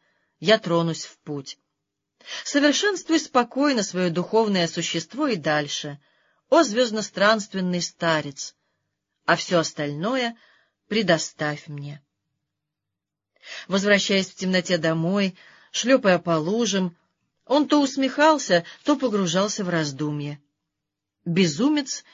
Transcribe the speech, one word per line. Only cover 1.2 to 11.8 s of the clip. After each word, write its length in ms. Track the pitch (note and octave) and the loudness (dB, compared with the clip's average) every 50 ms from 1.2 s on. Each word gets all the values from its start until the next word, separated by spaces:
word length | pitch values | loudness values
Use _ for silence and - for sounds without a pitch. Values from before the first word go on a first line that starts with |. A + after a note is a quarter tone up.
| _ - D3 C#3+ C#3 - - _ _ _ _ _ _ _ _ _ _ _ _ _ - - - - - | _ -12 -10 -10 -12 -14 -18 _ _ _ _ _ _ _ _ _ _ _ _ _ -18 -16 -14 -12 -8
Совершенствуй 760 | - - C#4+ C#4+ D4 C#4 - G4 G#4 G4 E4+ - - D#4+ D#4+ | -4 0 2 4 4 4 2 0 0 -2 -2 -2 0 0 0
спокойно 600 | - - - B3+ A#3+ A#3 - C4 C#4+ D4 C4+ A3+ | 0 0 0 0 0 0 0 0 0 0 0 0
своё 300 | G3 - - F3+ F3+ F3+ | -2 -4 -2 -2 -2 -2
духовное 560 | D#3+ F3+ F3 - - A3 A3+ G#3+ G3 F#3 E3+ E3 | 0 -2 -2 0 0 0 2 2 2 0 0 0
существо 580 | - F3 E3 - - E3 D#3+ - - B3+ D#4 | -2 -4 -6 -4 -4 -6 -6 -8 -6 -4 -2
и 100 | C#4 A3+ | -2 -2
дальше, 640 | E3+ C#3+ D#3+ D3+ D3+ D3 C#3+ - - - D3 C#3+ - _ _ _ _ _ _ _ _ _ - | -2 -2 -2 0 0 -2 -4 -6 -8 -8 -10 -12 -14 _ _ _ _ _ _ _ _ _ 2
о 120 | C4+ E4 | 4 4
звёздно-странственный 1200 | D#4+ A#3 G3+ A#3+ B3+ A3+ G#3 A3 G3+ - - F3+ G3 G#3 A3+ G#3+ G3+ - - F#3+ F3+ F3+ F3+ F3 | 4 4 2 0 0 0 -2 -4 -6 -6 -2 2 4 4 4 2 0 -4 -6 -4 -2 -2 -2 -2
старец, 760 | E3+ - - - F3+ E3 D#3+ D#3 D3 C#3+ C#3 - - - - _ _ _ _ _ _ _ _ _ _ _ _ _ _ | -4 -6 -6 -4 -2 0 0 0 -2 -4 -8 -12 -14 -16 -16 _ _ _ _ _ _ _ _ _ _ _ _ _ _
а 100 | - E3+ | 0 0
всё 220 | E3+ - - F#3+ E3+ | 0 0 0 0 0
остальное 800 | D#3 - - - D3 D3 D3 D3 E3+ A3 C4 C4 B3 A#3 A#3 - _ _ _ _ _ _ _ _ _ - | 0 0 -4 -6 -6 -6 -6 -4 -4 -4 -2 -2 -2 -4 -6 -10 _ _ _ _ _ _ _ _ _ -6
предоставь 800 | G#3 A3+ G#3 F3 E3 D#3 - - - - D#3 D3+ D3 D3 - - | -2 0 2 2 2 2 0 -4 -8 -6 -6 -6 -6 -8 -10 -14
мне". 320 | D3 C#3+ | -14 -14